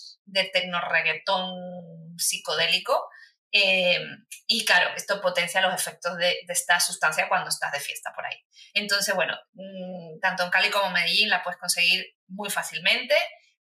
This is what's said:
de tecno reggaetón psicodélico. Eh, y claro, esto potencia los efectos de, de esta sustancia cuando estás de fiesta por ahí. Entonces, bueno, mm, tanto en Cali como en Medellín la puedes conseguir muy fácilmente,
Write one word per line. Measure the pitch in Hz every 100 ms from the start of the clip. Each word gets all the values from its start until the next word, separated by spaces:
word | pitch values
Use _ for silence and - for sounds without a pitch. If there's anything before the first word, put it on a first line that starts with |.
| - -
de | - 190
tecno | 185 185 180 175
reggaetón | - 165 160 156 - 190 185 180 180 180 170 - - -
psicodélico. | - - - 156 165 - - 285 - - - _ _
Eh, | 208 190 190 180 165 156 - - - -
y | 226
claro, | - 190 - -
esto | - 196
potencia | 185 180 175 190
los | 185
efectos | 185 - - 175 180
de, | 180 - -
de |
esta | 175 - 175
sustancia | - 180 165 160 -
cuando | 185 151
estás | - -
de | -
fiesta | - - -
por | -
ahí. | - - _ - -
Entonces, | 202 208 202 190
bueno, | 190 165 - -
mm, | - 190 190 185 180 165 160
tanto | 185 180
en | 175
Cali | 185 202
como | 208 196
en |
Medellín | 180 170 - 208
la | 185
puedes | 180 175
conseguir | 180 - 175 185 - _ -
muy | 190 202
fácilmente, | - - - 185 233 240 302 349 - _ _ _